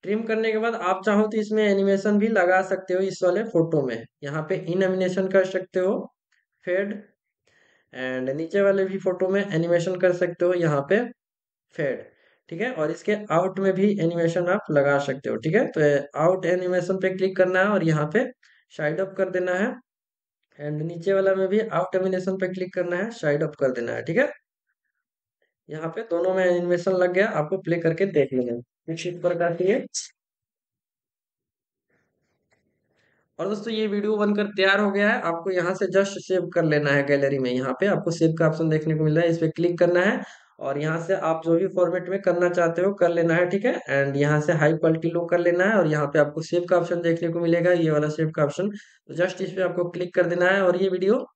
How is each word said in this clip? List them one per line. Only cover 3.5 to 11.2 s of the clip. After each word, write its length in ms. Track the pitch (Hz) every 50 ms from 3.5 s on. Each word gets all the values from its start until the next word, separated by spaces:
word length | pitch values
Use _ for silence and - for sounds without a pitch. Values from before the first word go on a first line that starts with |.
| - 170 165 160 165 151 135
में, 200 | 127 113 110 117 - _ _ -
यहाँ 180 | 143 139 156 151 156
पे 60 | 190 180 156
in 180 | 165 175 185 196
animation 440 | 185 185 185 185 180 185 196 190 190
कर 160 | 190 196 185
सकते 340 | 185 190 185 180 - - 185
हो, 140 | 180 190 226 269 - - _ _ _ _ _ _ _ _ _ _ _
fade, 260 | 185 175 185 202 208 208 - - _ _ _ _ _ _ _ _ _ _ _ _ _ _ _ _ _ -
and 420 | 127 131 127 127 131 127 131 135
नीचे 260 | 151 165 165 - 202
वाले 240 | 196 196 196 196 190
भी 120 | 190 190 190
photo 280 | 190 190 185 185 190 185
में 120 | 190 196 196
animation 520 | 196 - 160 165 170 175 170 170 185 185 180
कर 160 | 185 185 175
सकते 300 | 175 180 175 170 _ 175
हो, 80 | 175 185
यहाँ 260 | 180 165 160 151 139 139 -
पे 100 | 190 214 247 247 247 _